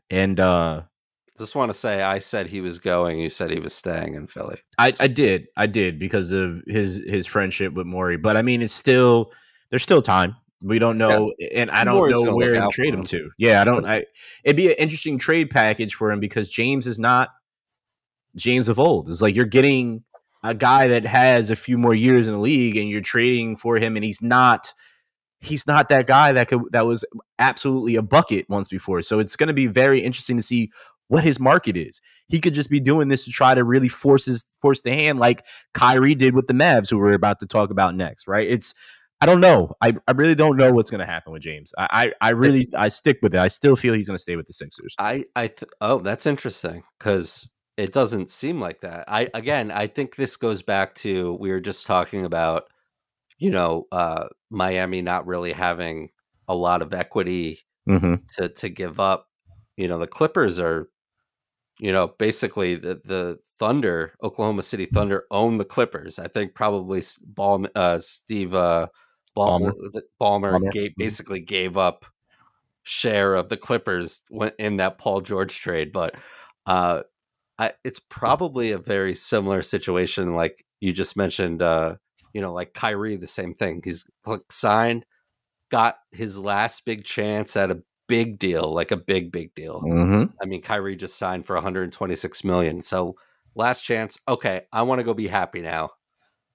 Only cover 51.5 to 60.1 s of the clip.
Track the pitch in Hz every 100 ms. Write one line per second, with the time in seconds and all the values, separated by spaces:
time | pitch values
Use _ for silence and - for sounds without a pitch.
51.5 | 95 92 - - 92 87 101 90 85 82
52.5 | 82 - _ _ _ _ _ _ - 185
53.5 | 95 85 82 - 90 85 80 - _ _
54.5 | 107 92 92 92 92 90 90 90 90 87
55.5 | 76 90 87 85 80 78 _ _ _ -
56.5 | 90 87 87 78 90 - 110 90 90 82
57.5 | 80 _ _ - 95 87 85 _ - 90
58.5 | - 95 85 90 82 98 95 _ _ _
59.5 | - _ - 90 85 85